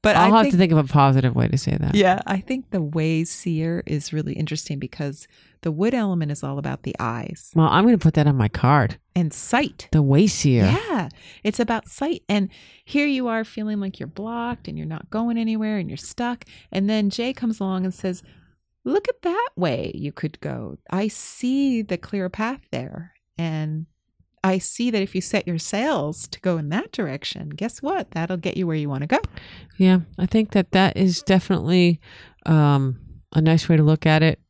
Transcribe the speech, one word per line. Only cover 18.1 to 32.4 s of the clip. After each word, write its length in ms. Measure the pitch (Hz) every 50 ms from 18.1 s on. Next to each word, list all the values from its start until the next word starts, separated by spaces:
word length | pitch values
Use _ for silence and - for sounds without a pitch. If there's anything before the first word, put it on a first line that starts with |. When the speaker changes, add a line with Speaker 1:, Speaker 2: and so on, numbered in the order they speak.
| 180 185 - - _ _ _ _ _ _ _ _ _ _ _
Speaker 1:
"Look 240 | 254 277 403 403 494
at 140 | 508 _ -
that 260 | 349 339 403 480 539 _
way 340 | - 180 160 127 - - - -
you 200 | - 143 143 -
could 260 | - - 156 156 -
go. 380 | - 147 131 123 113 95 67 - _ _
I 200 | - 185 202 220
see 760 | - - - - - - - 247 262 277 277 277 254 233 214
the 160 | 202 185 175
clear 300 | - - - 202 185 185
path 320 | - - 214 226 269 - _ _
there. 440 | - - 127 - - - 165 180 _ _ _ _ _
And 500 | - 165 165 156 156 156 156 156 156 160 _ _ _ _ _ _ _ _ _ _ _ -
I 140 | 190 185 190
see 320 | - - - - 240 247 226
that 100 | 208 190
if 100 | 196 -
you 40 | 185
set 280 | 180 - - 208 - -
your 100 | 175 165
sails 720 | - - - 202 240 294 302 196 143 147 160 - - -
to 100 | - -
go 160 | - 185 175
in 120 | 165 151 143
that 240 | 151 214 349 453 -
direction, 560 | - 214 151 131 143 - - - - - 151
guess 340 | 147 147 202 240 - - -
what? 300 | 285 392 381 - _ -
That'll 240 | 165 165 170 185
get 200 | 175 160 180 -
you 120 | - 185 170
where 80 | 160
you 120 | 156 147 147
wanna 200 | 139 131 143 160
go." 100 | 240 311 440 - - - - - - - - _ _ -
Speaker 2:
Yeah, 220 | 185 185 185 185 165 - - -
I 60 | 170
think 260 | 190 - 226 220 208 -
that 180 | 202 180 _ -
that 240 | 190 190 185 -
is 260 | - 190 185 175 - -
definitely, 800 | - 190 185 - - 190 165 85 139 175 185 175 175 170 - _ - - - - - _ _